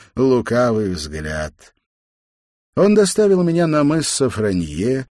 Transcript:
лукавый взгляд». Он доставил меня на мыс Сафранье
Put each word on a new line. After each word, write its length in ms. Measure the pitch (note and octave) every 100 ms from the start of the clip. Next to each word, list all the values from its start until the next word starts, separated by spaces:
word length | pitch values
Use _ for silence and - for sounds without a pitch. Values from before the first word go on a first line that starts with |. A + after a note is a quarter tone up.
| - -
лукавый 760 | C3 B2 A2+ A#2+ B2 A2 G2+
взгляд». 840 | F2 D2+ D2+ D#2 D#2 D2+ - - _ _ _ _ _ _ _ _ _ _ -
Он 180 | G3
доставил 480 | G#3+ G3 - G#3 F#3
меня 240 | F3 E3 E3+
на 180 | D3+
мыс 240 | C#3+ D#3+ D3+
Сафранье 1000 | - C3 G#2+ G#2+ F#2 D#2 D2 A2 C3 C3